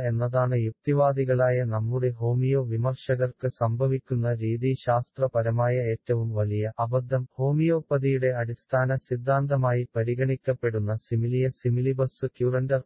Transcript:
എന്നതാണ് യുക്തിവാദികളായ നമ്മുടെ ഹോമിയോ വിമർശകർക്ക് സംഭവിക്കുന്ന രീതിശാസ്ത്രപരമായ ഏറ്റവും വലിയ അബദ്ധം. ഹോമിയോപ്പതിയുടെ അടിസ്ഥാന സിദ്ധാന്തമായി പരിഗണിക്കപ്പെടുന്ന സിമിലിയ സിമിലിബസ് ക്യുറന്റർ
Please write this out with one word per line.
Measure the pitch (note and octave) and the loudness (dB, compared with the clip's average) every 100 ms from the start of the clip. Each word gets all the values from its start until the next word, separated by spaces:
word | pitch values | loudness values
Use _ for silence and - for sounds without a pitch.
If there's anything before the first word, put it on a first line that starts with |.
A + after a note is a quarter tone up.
എന്നതാണ് | B2 A#2 A#2+ B2+ B2+ B2 | 0 -2 0 0 0 0
യുക്തിവാദികളായ | A2 - - C#3+ C#3+ C3+ C3 B2+ B2+ B2+ | -2 -4 0 2 2 2 0 2 2 2
നമ്മുടെ | A#2+ A2 A2+ B2+ B2+ | 0 -2 -2 0 -2
ഹോമിയോ | A#2 A#2 B2 C3 C3+ | 0 0 0 2 0
വിമർശകർക്ക് | B2 A2+ B2+ C3 - B2+ B2+ - B2+ | 0 -2 -2 -2 -4 -2 -2 -2 -6
സംഭവിക്കുന്ന | - A2+ A#2 C3+ C3 - B2 A#2 | -2 -2 0 0 -2 -2 -2 0
രീതിശാസ്ത്രപരമായ | A#2 A2 A#2 C3 C3 - A#2+ B2 - C3 A#2 A2+ A2+ A#2+ B2+ | -2 -2 0 -2 -2 0 0 -2 -4 -2 0 0 0 0 0
ഏറ്റവും | A#2 A2+ - A#2 A2+ | -2 -2 -2 -2 0
വലിയ | G#2+ G#2 G#2 G#2+ - | 0 0 0 -2 -2
അബദ്ധം. | A#2 B2+ B2 C3 B2+ | -2 -2 0 -2 -2
ഹോമിയോപ്പതിയുടെ | - C3+ D3+ D#3+ E3 - C#3+ C3+ C3 B2+ | -2 0 2 2 0 0 0 2 2 0
അടിസ്ഥാന | A#2+ A#2 A#2+ - C3 B2+ C3 | 0 -4 -6 -2 0 2 -2
സിദ്ധാന്തമായി | - B2 B2 C#3 C#3+ C#3 B2+ B2 B2 A#2 | -2 -2 0 0 2 0 2 0 -2 -2
പരിഗണിക്കപ്പെടുന്ന | A2+ B2 C3 C3 - B2+ A#2 G#2+ G#2 A2 | -2 0 -2 0 -2 -2 -2 -2 -2 -4
സിമിലിയ | - A2+ A#2 B2+ C3 | -2 -2 0 0 -2
സിമിലിബസ് | - B2 A#2+ C3 C3 C3 - C3 | -2 -2 0 0 0 -2 -4 -8
ക്യുറന്റർ | - B2 B2+ C3 C3+ | -2 0 0 0 -2